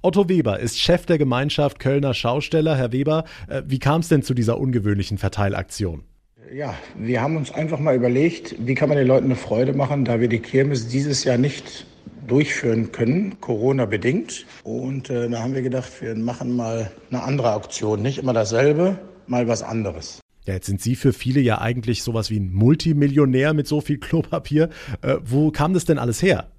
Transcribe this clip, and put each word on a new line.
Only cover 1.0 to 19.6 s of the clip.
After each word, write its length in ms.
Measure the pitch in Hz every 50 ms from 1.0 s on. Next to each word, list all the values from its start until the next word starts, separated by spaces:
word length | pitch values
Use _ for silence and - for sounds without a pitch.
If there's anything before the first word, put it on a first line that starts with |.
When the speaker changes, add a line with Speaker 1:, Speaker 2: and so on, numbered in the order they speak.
| -
Speaker 1:
der 120 | - 175 151
Gemeinschaft 600 | 147 131 120 123 135 147 - - 147 143 - -
Kölner 340 | - 131 139 143 143 139 120
Schausteller. 600 | - - 117 123 147 139 - - 160 156 160 151 135
Herr 160 | 127 117 113
Weber, 320 | 131 139 151 151 160 160 - - - - -
äh, 140 | - 135 - -
wie 100 | 135 131
kam's 300 | - 139 147 165 165 -
denn 160 | 165 139 131
zu 100 | - 131
dieser 240 | 123 117 107 117 -
ungewöhnlichen 600 | - 131 123 120 98 104 104 101 95 - 107 98
Verteilaktion? 840 | - 98 - - 104 98 87 - 90 - - - 107 90 82 71 67 - _ _ _ _ _ _ 110 -
Speaker 2:
Ja, 220 | 120 135 147 131 98 - - - - -
wir 240 | 107 113 123 117
haben 140 | 120 143 160
uns 180 | 160 139 - -
einfach 240 | - 156 156 165 143
mal 160 | 147 160 131
überlegt, 600 | 127 120 123 123 131 151 170 175 - - - - -
wie 160 | 113 120 135
kann 140 | 127 156 135
man 100 | 147 143
den 80 | 135
Leuten 200 | 123 131 131 123
eine 100 | 135 127
Freude 380 | - - - 107 110 127 131 143
machen, 320 | 139 139 131 147 143 131
da 160 | 113 120 113
wir 80 | 120 117
die 100 | 113 110
Kirmes 480 | - - - 135 135 147 143 123 113 117
dieses 380 | 123 135 139 147 139 131 -
Jahr 120 | 139 123 120
nicht 480 | 131 147 - - - - - - - - - - - - - - -
durchführen 680 | - 120 139 147 - - - - 120 113 113 113 - -
können, 460 | - 117 110 139 180 214 196 - -
Corona-bedingt. 1040 | - - 123 107 113 131 135 135 120 101 110 104 87 120 143 208 330 - - - - - - - _
Und, 460 | 107 113 123 131 131 135 135 127 -
äh, 200 | 131 120 120 117
da 140 | 117 113 113
haben 100 | 127 135
wir 80 | 135
gedacht, 400 | 123 127 123 131 123 - - -
wir 140 | - 113 113
machen 400 | 110 113 120 120 - 135 123 123
mal 340 | 123 117 113 113 113 110 101 - - - -
eine 100 | 123 123
andere 300 | - 131 139 143 117 120
Aktion. 500 | 104 107 - - - - - 107 107 101
Nicht 160 | 104 135 139 127
immer 160 | - 131 120
dasselbe, 640 | 113 107 101 113 117 135 147 151 151 175 190 196 185 - - - - _ -
mal 220 | 123 123 120 113
was 120 | 117 107